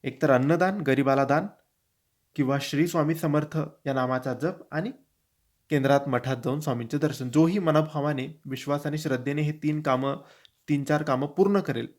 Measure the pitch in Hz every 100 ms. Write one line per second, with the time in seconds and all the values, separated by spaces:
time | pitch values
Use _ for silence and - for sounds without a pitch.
0 | 139 127 151 127 135 170 185 202 151 131
1 | 135 135 135 147 196 - _ _ _ _
2 | _ _ _ - 131 139 143 143 170 170
3 | 147 160 160 147 151 160 - - 143 135
4 | 127 131 131 123 151 185 - 151 202 -
5 | _ _ _ _ _ _ _ 147 135 139
6 | 139 123 131 127 123 139 151 120 117 147
7 | 147 - 127 135 165 202 165 151 156 156
8 | 143 139 135 - 135 131 - 147 147 151
9 | 151 127 127 143 151 151 151 151 151 127
10 | 135 139 - - _ _ - 147 139 151
11 | 151 131 143 - 196 202 175 120 117